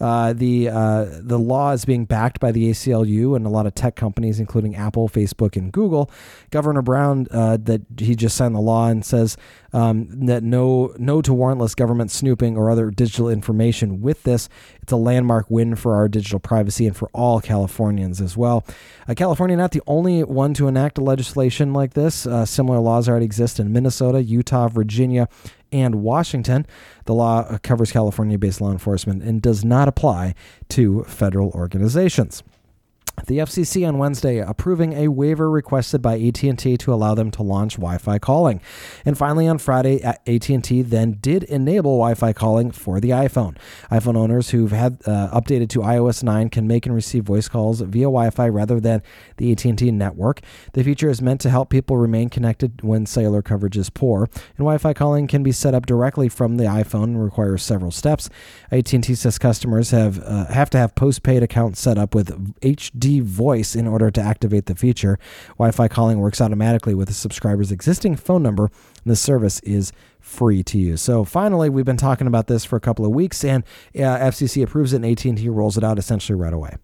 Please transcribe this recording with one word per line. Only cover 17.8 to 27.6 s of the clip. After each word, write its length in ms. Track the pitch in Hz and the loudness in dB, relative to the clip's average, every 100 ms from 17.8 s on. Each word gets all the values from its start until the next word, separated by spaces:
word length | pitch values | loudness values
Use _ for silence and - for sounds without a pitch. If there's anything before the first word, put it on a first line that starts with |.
| 107 101 95 90 | -2 -2 -2 -4
as 160 | 95 101 | -4 -2
well. 300 | 120 120 - - - - - | 0 0 -4 -12 -20 -14 -6
Uh, 60 | |
California, 420 | 117 180 151 185 175 | -2 0 0 0 2
not 140 | 180 | 0
the 120 | 147 - | -2 -2
only 380 | 151 180 175 | 0 2 0
one 280 | 156 135 139 | 0 0 0
to 120 | 139 139 | 0 0
enact 320 | 131 143 - | 2 0 -2
a 40 | |
legislation 680 | 135 135 123 - 131 - 143 | 0 0 -2 0 0 0 0
like 220 | 139 135 | 0 -2
this. 320 | 143 156 - 127 | 0 -2 -2 -4
Uh, 180 | 117 | -2
similar 360 | 113 - 131 123 | -2 0 2 2
laws 280 | 113 117 120 | 2 2 2
already 160 | 120 | 2
exist 360 | 117 104 117 - | 0 0 -2 -2
in 120 | 104 | 0
Minnesota, 480 | 113 131 - 127 131 | 0 0 0 0 2
Utah, 460 | 120 117 120 127 120 | 2 0 0 0 0
Virginia, 640 | 113 107 107 127 123 120 - - - _ | 0 0 0 0 2 0 -4 -20 -20 _
and 320 | 139 131 107 | 0 0 0
Washington. 640 | 107 139 170 131 113 127 151 - - - | 0 0 0 -2 0 0 -2 -10 -20 -10
The 100 | - | -2
law, 320 | 113 117 113 113 | 2 2 2 0
uh, 100 | |
covers 340 | 110 | -4